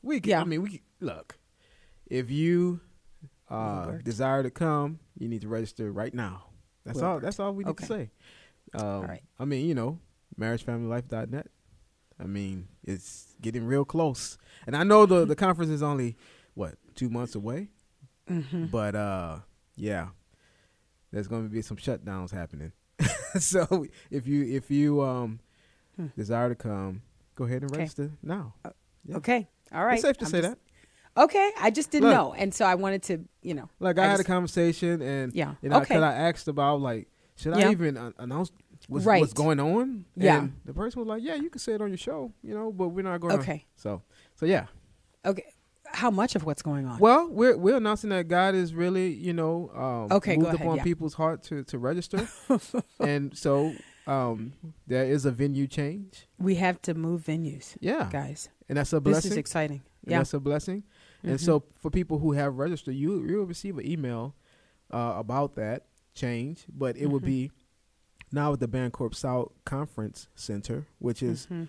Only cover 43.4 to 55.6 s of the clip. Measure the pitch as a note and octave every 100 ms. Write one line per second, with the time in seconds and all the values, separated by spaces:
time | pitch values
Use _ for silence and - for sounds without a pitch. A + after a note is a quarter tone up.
43.4 | C3+ D3+ - _ G#2 G2+ - _ _ _
44.4 | D#3 F#3 - - - _ _ _ - G3
45.4 | - _ _ _ - - A#3+ G3 A3+ G3+
46.4 | D#3 D3 - C#3+ C3 B2+ G#3 C4 E4+ G#3+
47.4 | B3 A#3+ F3+ C4 G#3+ G#3 G#3+ F#3+ E3 F3
48.4 | F#3+ F#3+ F3 D#3+ F3 F#3+ F#3 C3+ F3+ E3+
49.4 | D#3+ E3 F3 - C3 A#2+ A2 G3+ G3+ D#3+
50.4 | E3 E3 D#3 D#3+ F3 E3 D#3 - D#3+ D#3+
51.4 | - D3+ C3 C3+ B2 E3+ E3+ F#3+ A3+ -
52.4 | - B3 - B3 - _ D3 D3 C#3 -
53.4 | - C#3 D3+ B2+ - - - C#3 B2 A2+
54.4 | A2+ C#3 E3 - - B2+ C3 D3 C#3 A#2+
55.4 | C#3+ C#3